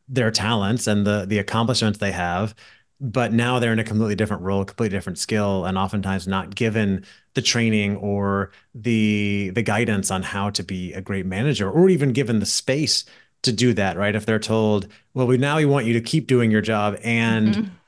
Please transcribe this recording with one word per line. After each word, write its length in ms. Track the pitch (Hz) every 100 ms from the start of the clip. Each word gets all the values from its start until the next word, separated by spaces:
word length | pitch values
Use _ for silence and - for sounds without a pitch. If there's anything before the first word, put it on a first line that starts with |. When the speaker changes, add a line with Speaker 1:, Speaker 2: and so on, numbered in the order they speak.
| -
Speaker 1:
their 220 | 127 113
talents 560 | 110 104 113 98 120 113
and 200 | 104 101
the, 200 | 104 98
the 100 | 104
accomplishments 600 | 98 110 117 117 107 104
they 140 | 98
have. 420 | 90 87 90 107 - - - _ -
But 300 | 131 127 117
now 260 | 113 120 123
they're 140 | 117
in 60 | 113
a 60 |
completely 300 | 107 107 107
different 280 | 104 104 104
role, 200 | 95 98
completely 300 | 95 - 110
different 240 | 135 196 170
skill, 460 | - 214 202 190
and 140 | 180 95
oftentimes 500 | - 104 98 95 92
not 260 | 95 98
given 500 | 98 113 110 101 95 - - _
the 80 | 135
training 560 | - 120 113 107 101 101
or 540 | 101 101 98 98 95 - _
the, 760 | 120 120 110 107 104 104 101 95
the 80 | 110
guidance 480 | 110 107 110 101 -
on 120 | 92
how 280 | - 101 101
to 120 | 101
be 300 | 87 92 90
a 80 | 92
great 240 | 95 98
manager, 460 | 92 95 147 104 98
or 180 | 160 190
even 240 | 160 143
given 280 | 120 117 110
the 60 | 98
space 580 | - - 143 151 - - - _ -
to 100 | 127
do 200 | 107 123
that, 240 | 107 95 87
right? 180 | 101
If 120 | 104 110
they're 120 | 107
told, 480 | 110 110 110 104 98 - _
"Well, 120 | 131 123
we, 120 | 123
now 180 | 143 156
we 80 |
want 220 | 147 143 113
you 80 |
to 60 | 117
keep 240 | 117 160 120
doing 240 | 123 113
your 100 | 107
job 380 | 107 107 104 101
and 520 | 113 117 117 113 107
Speaker 2:
Mm-hmm. 140 | 104 202 -